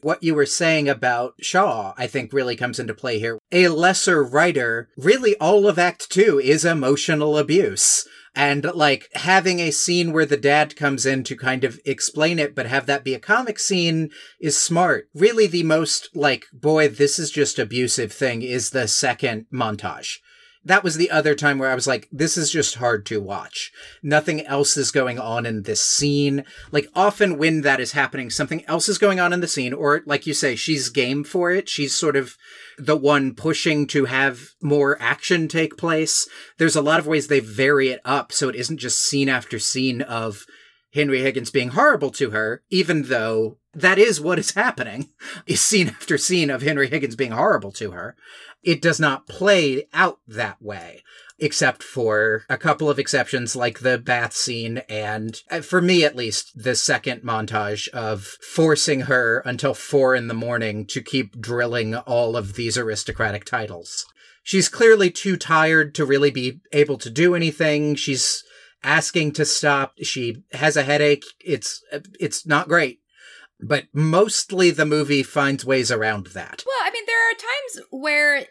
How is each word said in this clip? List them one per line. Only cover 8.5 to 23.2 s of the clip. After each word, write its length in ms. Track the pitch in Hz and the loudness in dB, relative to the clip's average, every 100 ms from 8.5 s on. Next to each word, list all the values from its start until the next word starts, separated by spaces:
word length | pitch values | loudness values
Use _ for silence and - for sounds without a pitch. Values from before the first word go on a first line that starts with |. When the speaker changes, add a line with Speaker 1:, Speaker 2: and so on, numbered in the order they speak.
| 143 151 165 | 0 -2 2
Speaker 1:
like, 320 | 147 131 - | 2 2 -4
having 480 | - 170 190 185 175 | -4 2 2 2 0
a 100 | 165 | 0
scene 400 | - - 175 170 | 0 0 0 2
where 140 | 160 147 | 2 2
the 100 | 135 | 2
dad 400 | 139 151 151 - | 4 2 2 -2
comes 300 | 143 131 135 | -2 0 -2
in 180 | 131 | -2
to 140 | 127 131 | -4 -6
kind 260 | 135 131 | -4 -2
of 160 | 127 - 139 | -2 -4 -6
explain 520 | 131 - 151 156 170 | -4 -4 0 0 0
it, 160 | 143 | -2
but 120 | - 117 | -4 -4
have 200 | 135 139 | -4 -2
that 200 | 139 131 | -2 -4
be 80 | |
a 60 | 127 | -6
comic 400 | - 233 240 208 | 0 0 0 -4
scene 500 | - 185 170 160 156 - - - | -2 0 0 0 -4 -8 -20 -8
is 160 | 156 - | -2 0
smart. 500 | - 170 180 123 - 151 | 0 2 2 0 -4 2
Really 320 | 214 226 202 | 4 6 2
the 160 | 170 | 2
most, 460 | 160 156 151 - - | 2 2 0 -4 -6
like, 320 | 151 143 123 - | -2 0 0 -6
boy, 380 | 123 151 156 147 | -4 2 4 4
this 280 | 110 143 - | 4 0 0
is 140 | 147 | -4
just 260 | 151 139 - | -2 -2 -2
abusive 540 | 107 123 120 - 107 | -4 -2 0 -2 -4
thing 300 | - 131 113 | -2 -2 -2
is 300 | 127 123 - | -4 -4 -2
the 180 | 131 113 | -2 -2
second 560 | - 131 117 127 110 - | 0 -2 -2 -4 -4 -6
montage. 640 | 127 110 104 90 76 - - _ _ _ _ - | -4 -4 -4 -8 -10 -12 -14 _ _ _ _ 0
That 180 | 196 | 2
was 140 | 185 156 | 2 0
the 120 | 175 | 0
other 260 | 156 151 139 | 2 2 2
time 220 | 147 135 | 2 2
where 140 | 131 | 0
I 40 | 127 | 0
was 120 | 123 | 0
like, 220 | 123 - | -2 -4
"This 240 | 139 156 175 | -4 -2 0
is 160 | 147 | -2
just 240 | 160 139 120 | 0 -2 0
hard 300 | 120 107 101 | 0 0 -2
to 160 | 107 | -6